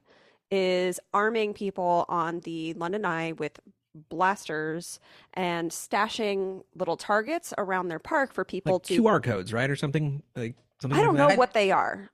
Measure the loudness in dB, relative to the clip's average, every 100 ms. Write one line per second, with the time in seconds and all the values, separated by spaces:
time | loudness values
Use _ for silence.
0 | _ _ _ _ -4 0 2 2 0 -4
1 | -2 0 2 2 -2 -2 -6 -2 2 2
2 | 2 0 -2 -4 -6 -8 -6 -6 -4 -2
3 | -2 -2 -4 -4 -8 -8 -20 _ _ -20
4 | -10 0 0 0 -4 -6 -4 -6 -8 -16
5 | _ -20 _ -4 -2 -2 -4 -8 -4 0
6 | 0 -2 -2 -2 -4 -8 -14 -8 -4 -4
7 | 0 0 0 -4 -6 -6 -2 -2 -2 -6
8 | -2 0 0 -2 -6 -4 0 0 2 4
9 | 6 4 2 -2 -2 -2 -2 -2 0 0
10 | 0 -4 -8 -8 -8 -8 _ -10 0 4
11 | 4 6 6 6 4 4 4 4 0 -4
12 | -12